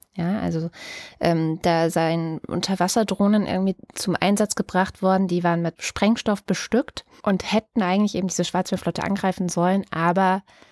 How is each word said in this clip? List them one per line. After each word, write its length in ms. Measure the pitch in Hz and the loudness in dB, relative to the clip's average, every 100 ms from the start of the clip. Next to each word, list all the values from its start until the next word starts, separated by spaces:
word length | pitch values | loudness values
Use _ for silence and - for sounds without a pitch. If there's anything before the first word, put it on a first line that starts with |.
| - | -16
Ja, 240 | - 170 208 | -6 -4 -2
also, 320 | 175 165 165 - - - - - | -2 -4 -4 -8 -16 -16 -16 -2
ähm, 400 | - 165 160 160 | 0 2 0 0
da 280 | 175 165 165 | 2 2 2
seien 480 | 165 165 165 165 160 - | 2 0 0 -2 -6 -6
Unterwasserdrohnen 960 | 175 185 196 180 233 214 190 202 214 190 | -4 -2 0 0 2 0 2 4 4 2
irgendwie 280 | 185 190 - - | 0 0 -2 -8
zum 200 | - - | -8 -2
Einsatz 400 | 170 190 202 208 | 0 2 2 0
gebracht 480 | - - 185 190 - | -2 -2 0 0 0
worden, 240 | 190 190 190 | 2 2 2
die 160 | 175 | 0
waren 200 | 170 170 | 0 0
mit 200 | 170 - | -2 -4
Sprengstoff 600 | - - 202 226 - 202 | -8 0 2 2 0 -2
bestückt 600 | - 185 - 226 - - - - | -2 -4 0 0 -2 -6 -18 -6
und 260 | - 190 - | -2 -2 0
hätten 320 | 214 - 240 | -2 -2 -2
eigentlich 320 | 180 190 208 | 0 2 0
eben 140 | - 185 | 0 -4
diese 160 | - | -2
Schwarzmeerflotte 580 | 170 180 185 190 - - | -2 -2 -2 -4 -4 -4
angreifen 460 | - 196 190 - 180 | -4 -2 -2 -2 -2
sollen, 360 | - 175 196 - | 0 2 2 -2
aber 540 | 160 170 180 185 190 - - - | -2 0 2 2 0 -4 -20 -20